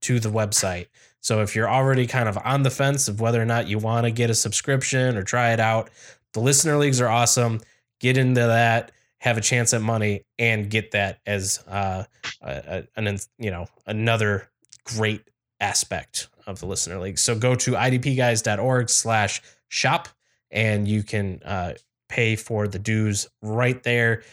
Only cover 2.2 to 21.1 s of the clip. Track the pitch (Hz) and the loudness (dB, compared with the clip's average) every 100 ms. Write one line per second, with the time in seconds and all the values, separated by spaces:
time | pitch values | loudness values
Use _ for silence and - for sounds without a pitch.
2.2 | 113 98 - 139 135 - 139 139 - 104 | 0 -2 -2 2 0 2 0 0 -2 0
3.2 | 113 117 113 117 95 107 110 117 117 117 | 0 2 2 0 -2 -2 0 0 0 0
4.2 | 117 110 110 - - 135 - 131 127 107 | 0 0 0 -2 0 -2 0 0 0 0
5.2 | 90 123 117 113 110 113 110 _ - - | -2 2 2 2 2 0 -4 _ -20 -20
6.2 | _ 110 127 131 165 147 147 123 120 120 | _ 0 2 4 4 2 2 2 2 4
7.2 | 117 123 120 110 - _ _ - 123 131 | 4 2 2 -2 -8 _ _ -2 0 2
8.2 | 127 123 117 113 117 113 - _ _ _ | 4 4 4 4 4 2 -2 _ _ _
9.2 | 123 113 - 123 113 117 110 113 104 101 | 0 0 2 2 2 0 0 0 0 -2
10.2 | _ - 117 110 104 110 104 104 98 - | _ -2 0 0 0 -2 -2 -2 -2 -4
11.2 | 104 101 98 - - 98 98 92 - _ | -4 -4 -2 -6 -6 -4 -4 -4 -8 _
12.2 | - - - 67 76 90 - 110 104 101 | -14 -12 -10 -10 -8 -10 -10 -6 -4 -4
13.2 | - - 107 87 98 _ 101 110 113 113 | -10 -8 -8 -6 -10 _ -8 -2 0 2
14.2 | 104 98 - _ _ - - 110 110 104 | 0 -2 -6 _ _ -20 -10 -2 -2 -4
15.2 | _ _ _ - 101 - - 87 - - | _ _ _ -6 -4 -2 -4 -8 -8 -12
16.2 | - _ 101 95 92 87 85 92 95 - | -12 _ -14 -10 -8 -6 -6 -6 -6 -2
17.2 | - 110 127 123 127 107 127 127 139 127 | -2 2 2 2 0 0 2 0 0 2
18.2 | 123 110 113 101 127 127 113 - 113 113 | 2 2 0 -2 0 0 2 0 2 2
19.2 | 98 - - _ _ - 131 170 - _ | 0 -2 -12 _ _ -2 0 0 -4 _
20.2 | _ _ _ 107 110 104 104 107 104 | _ _ _ 0 0 2 0 0 -2